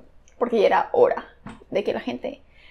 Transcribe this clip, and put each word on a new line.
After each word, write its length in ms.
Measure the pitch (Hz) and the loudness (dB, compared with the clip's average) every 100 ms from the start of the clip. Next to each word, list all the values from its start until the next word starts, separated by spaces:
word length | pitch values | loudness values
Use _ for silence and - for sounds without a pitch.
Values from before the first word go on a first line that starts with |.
| - - - - | -12 -20 -14 -4
porque 220 | 247 226 | -2 2
ya 80 | 185 | 4
era 220 | 190 - | 2 0
hora 340 | - - - - - - - - | 2 2 2 -8 -18 -20 -20 -8
de 140 | 143 | -4
que 80 | - | -4
la 80 | - | -6
gente 420 | 247 247 - - - - - | -6 -8 -10 -12 -18 -20 -20